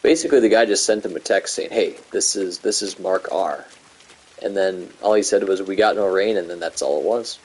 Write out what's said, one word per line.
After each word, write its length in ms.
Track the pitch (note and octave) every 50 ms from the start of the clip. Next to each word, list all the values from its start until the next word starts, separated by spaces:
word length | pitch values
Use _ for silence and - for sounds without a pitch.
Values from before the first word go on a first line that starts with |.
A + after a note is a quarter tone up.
Basically, 380 | - - D#3+ D#3 - - D3 C3
the 80 | A2+ G#2+
guy 160 | G2 A2 A#2
just 180 | G#2+ G2+ G2 -
sent 200 | - G#2+ G#2+ -
him 120 | G#2 F2
a 40 | D#2
text 340 | - - G2 F#2+ - - -
saying, 160 | - - -
"Hey, 260 | - - F#2+ - - - - -
this 260 | - G2+ - - -
is, 220 | G#2+ F#2+ F2+ F2 -
this 240 | - A2 G2+ -
is 160 | G#2 G2 F#2+ -
Mark 300 | F#2 F#2+ F#2 F#2 - -
R." 320 | - F#2 F#2+ D#2 C#2+ C#2 - - - - _ _ _ _ - _ - _ _ _ _ -
And 120 | - G2 G2
then 340 | G2 F#2+ F#2+ F#2+ F#2 F2 E2+ - -
all 120 | - G#2 G#2+
he 80 | G#2
said 200 | G2 - G#2 G2+ G#2 G2
was, 140 | G2 F#2
"We 140 | G2 F#2+ G2
got 200 | F#2+ G#2+ G#2+ F2
no 100 | G#2 G2+
rain," 300 | F#2+ F#2 F#2+ G2+ A2 A2
and 120 | G2 E2+ E2
then 100 | F2 E2+
that's 220 | E2+ E2 - -
all 160 | C#2+ C2+ D2 D2+
it 40 | D2
was. 340 | F2+ A2+ A#2+ A#2 - - -